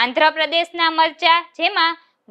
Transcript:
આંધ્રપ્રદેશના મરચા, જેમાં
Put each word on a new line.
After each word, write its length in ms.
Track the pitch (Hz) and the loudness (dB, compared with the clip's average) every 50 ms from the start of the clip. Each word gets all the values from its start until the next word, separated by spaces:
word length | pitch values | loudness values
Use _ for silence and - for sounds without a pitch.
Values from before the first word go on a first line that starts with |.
આંધ્રપ્રદેશના 880 | 233 247 247 311 311 311 311 320 311 294 330 339 339 330 330 339 330 320 320 | -4 -2 0 2 2 2 2 0 -2 -2 -2 -2 -4 -4 -4 -2 -2 0 2
મરચા, 420 | 320 320 330 311 - 349 320 330 339 330 - _ - | 0 0 0 -2 0 0 2 2 0 -2 -6 _ -4
જેમાં 400 | 330 370 415 370 330 330 330 - _ _ _ _ _ - | -4 -2 0 0 -2 -2 -2 -6 _ _ _ _ _ -6